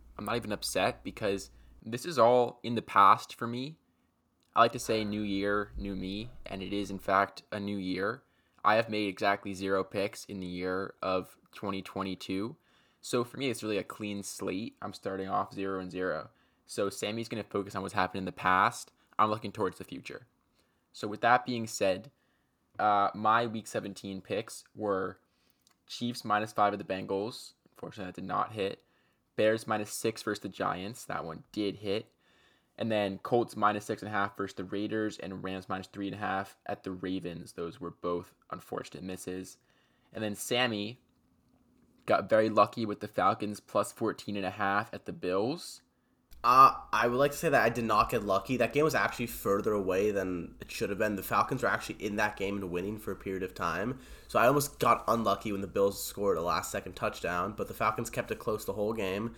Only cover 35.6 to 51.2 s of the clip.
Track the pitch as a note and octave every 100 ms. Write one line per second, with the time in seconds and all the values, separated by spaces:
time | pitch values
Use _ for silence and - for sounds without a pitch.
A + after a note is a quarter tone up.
35.6 | F#2 F#2+ F#2 G2+ G2 G2+ G2+ G2 G2 -
36.6 | - G2+ F#2+ F#2 F#2 F#2+ F2 F2 - -
37.6 | E2+ - F2 - F2+ F2 F2 _ _ F#2
38.6 | - - - - F#2+ F#2 - F#2 F#2 -
39.6 | _ _ _ _ _ - G#2+ G#2 - B2
40.6 | B2+ G#2 G#2 B2+ _ _ _ _ _ _
41.6 | _ _ _ _ - G#2+ F#2+ A2 A2 G#2+
42.6 | G2+ - G#2+ G2+ G#2 - A#2+ A2+ G#2+ G2+
43.6 | _ G#2 G#2 - A2+ - - G2+ F#2+ G#2
44.6 | G2 G2+ A2+ G#2 - F2 F2+ F#2+ A2+ E3+
45.6 | - - _ _ _ _ _ - A#2 C3
46.6 | C3 - - G#2 A#2+ B2 C#3+ - E3 C3+
47.6 | A2+ B2 A2+ G#2+ - A#2+ G2+ G2 - B2
48.6 | A#2 C#3 D#3 B2+ G#2 - A#2 - A2 G2+
49.6 | G#2 G#2 F#2 F#2 G#2 G2 F#2 F2 E2+ -
50.6 | - - G#2 G2 G#2+ G2